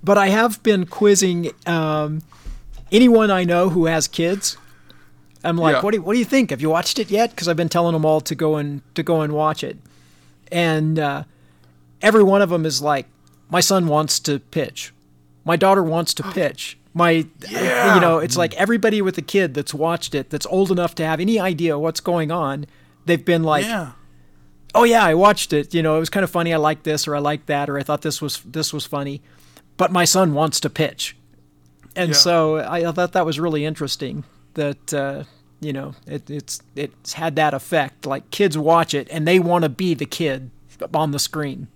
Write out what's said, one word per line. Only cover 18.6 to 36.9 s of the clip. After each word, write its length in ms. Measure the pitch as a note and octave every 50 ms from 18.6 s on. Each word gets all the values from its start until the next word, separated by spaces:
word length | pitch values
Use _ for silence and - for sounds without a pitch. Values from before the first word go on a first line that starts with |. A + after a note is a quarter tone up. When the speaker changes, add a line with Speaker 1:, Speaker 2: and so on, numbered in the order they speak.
| F#3+ G3 A#3 A3+ G3 A3 G#3+ G#3+
Speaker 1:
with 160 | G3 F#3+ F#3
a 40 | -
kid 320 | C#3+ - - G3 F#3+ D#3+ B2+
that's 200 | D3 C#3 - -
watched 420 | C#3+ D3+ E3 E3+ E3+ - - -
it, 140 | C#3+ B2+ _
that's 160 | - C#3+ -
old 260 | - F3+ F#3+ G3 F3+
enough 240 | F#3+ F3+ F3 E3 -
to 100 | - D#3+
have 140 | D#3+ D#3+ D3+
any 220 | F3+ G3+ A3+ A3
idea 360 | F3+ F#3+ F3+ D#3 E3+ E3 D3+
what's 220 | D3 D3+ E3 D#3+ -
going 320 | - F#3 F3 E3+ D#3+ D3+
on, 340 | E3 F3 D#3+ C3+ C#3 D3 D3 - _ _ _ _ _ _ _
they've 200 | E3 E3+ D#3 -
been 180 | - F3 E3 D#3+
like, 220 | D#3+ D3+ D3 G3+
Speaker 2:
Yeah. 260 | A3 A#3 G3+ E3 C3+ - - - - - - _ - _ - - - - _ - - -
Speaker 1:
"Oh 120 | A3 A#3+
yeah, 180 | A#3 A#3 A3+ G#3
I 100 | E3+ D#3
watched 380 | E3 F#3+ - - - - -
it. 220 | E3 D3 C#3+ - -
You 100 | E3+ D#3+
know, 140 | D#3+ D#3
it 20 | D#3+
was 100 | E3 D#3+
kinda 180 | - G3 F#3+
funny. 260 | E3 - F3 E3+ E3+ E3
I 40 |
liked 280 | D#3 D3+ D#3 D#3 D#3 -
this, 200 | D#3+ D3+ D3 -
or, 120 | D#3+ D3
"I 20 | D3
liked 280 | D3 D3 D3 D3 -
that," 220 | - D3 C#3+ C#3+ C#3+
or, 80 | C#3
"I 60 | C#3+ C#3
thought 180 | - D3+ C#3+
this 200 | - D#3+ C#3+ -
was, 180 | D#3 C#3+ - - -
this 260 | - B2 D#3+ D3+ -
was 140 | - D3 -
funny." 360 | - - C#3+ C#3+ C#3 C#3 C#3+ _ _ _ - _ - _ - _ _ _
but 160 | - F#3 D3+
my 140 | F#3 F3+ F3
son 280 | D#3+ - C#4 F#3+ E3+ D3
wants 280 | C#3+ D#3+ D#3 D3 -
to 80 | - C#3+
pitch." 480 | - - D#3 C#3+ - - - - - _ _ _ _ _ _ _ _ _ _ _ _ _ _ - -
And 140 | - F3+ E3
Speaker 2:
Yeah. 40 | D3+
Speaker 1:
so 400 | C#3+ - F3+ E3+ E3 D#3+ D#3 D#3 D#3
I, 280 | - - D#3 F3 E3
I 40 | E3+ D#3
thought 180 | F3 F3+ F3
that 140 | - F#3+ E3+
was 160 | D#3+ D3+ C#3+
really 240 | E3 E3+ D#3 D3+ D3
interesting 580 | D#3 D#3 - D3+ C3+ - - - C3 C#3 D3 D3 _ _ _ _ _ _
that, 380 | - D3 C#3+ C#3 _ _ - -
uh, 300 | C#3+ C#3 C#3 C#3 C#3+ D3 - _ _ _ _ _ _
you 120 | - D3+ C#3
know, 220 | C3+ C#3 C#3 C#3 - _
it, 240 | - C#3+ D3 - -
it's, 320 | C#3+ D3 - - - - _ _ _
it's 380 | C#3 C#3+ -